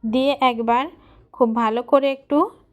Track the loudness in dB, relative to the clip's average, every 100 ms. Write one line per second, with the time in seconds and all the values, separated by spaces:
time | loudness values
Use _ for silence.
0 | -2 0 0 0 0 0 -2 -2 -2 -10
1 | _ -20 _ -2 0 0 -2 -2 0 2
2 | 2 -4 _ 0 0 -4 _